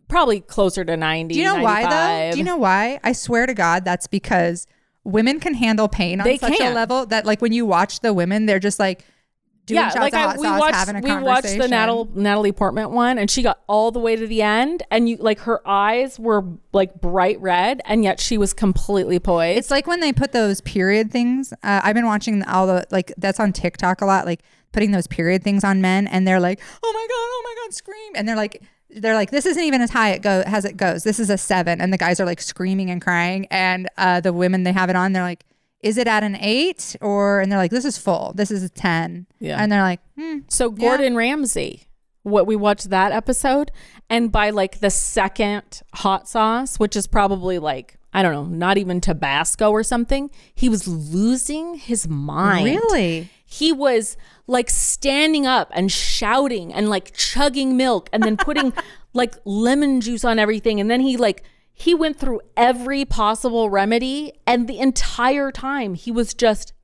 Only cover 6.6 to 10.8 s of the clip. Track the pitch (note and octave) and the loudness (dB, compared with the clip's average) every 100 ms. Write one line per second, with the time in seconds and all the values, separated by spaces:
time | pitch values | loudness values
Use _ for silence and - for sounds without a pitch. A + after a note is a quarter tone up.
6.6 | B3+ A#3+ A3+ B3+ A#3 A3 G#3 G#3+ A#3+ A#3 | 0 0 0 -2 0 -2 0 0 0 0
7.6 | A3+ F3 G3+ - A#3 F#3+ F3 G#3 G#3+ G3 | 2 2 0 -2 0 0 0 0 2 2
8.6 | G3+ - F#3+ F3+ _ _ _ _ _ _ | 0 0 -2 -2 _ _ _ _ _ _
9.6 | - D4+ C4+ - F#3 A3+ G3 F#3 - G3 | -2 0 0 0 0 2 0 0 0 2
10.6 | G3+ F#3 | 2 2